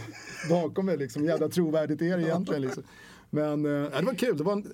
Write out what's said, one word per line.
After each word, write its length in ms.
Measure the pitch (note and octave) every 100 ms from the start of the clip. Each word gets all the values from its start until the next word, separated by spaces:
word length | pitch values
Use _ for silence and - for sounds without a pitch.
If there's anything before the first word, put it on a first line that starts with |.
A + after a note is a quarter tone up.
| A2 -
<laughs> 260 | - - D#3
bakom 380 | F3 D#3 F#3 F#3+
mig, 100 | D3+
liksom. 280 | C3+ D3+
Jävla 240 | D#3 D#3 D#3
trovärdigt 540 | F3 D#3+ D#3 D3 D3+
är 140 | E3 F3+
det 60 |
egentligen, 400 | D#3+ F3 - D3+
liksom. 200 | C3 - - - - - -
Men, 340 | D3 D3+ D3+ D3
eh, 40 |
ja, 280 | C#3+ C#3+ C#3
det 60 | G3+
var 80 |
kul. 220 | G#3+ B3 D#3
Det 80 |
var 80 | E3
en, 140 | G#3 G3+